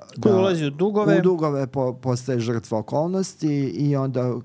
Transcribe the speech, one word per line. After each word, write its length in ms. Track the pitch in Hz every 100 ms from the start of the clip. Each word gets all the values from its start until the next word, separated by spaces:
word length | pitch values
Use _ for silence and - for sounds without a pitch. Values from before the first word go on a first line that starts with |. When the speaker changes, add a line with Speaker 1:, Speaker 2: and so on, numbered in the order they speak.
| - -
Speaker 1:
Koji 120 | 214
Speaker 2:
da 60 | 190
Speaker 1:
ulazi 260 | 190 170 147
u 40 |
dugove. 480 | 143 196 208 208 -
Speaker 2:
u 20 |
dugove 460 | 185 175 156 139 127
po-, 260 | 139 127
postaje 460 | 123 131 123 127 123
žrtva 380 | 113 117 - 110
okolnosti 720 | 104 135 165 190 185 - 156 143 135
i 300 | 87 143 143
onda 380 | 135 127 123 120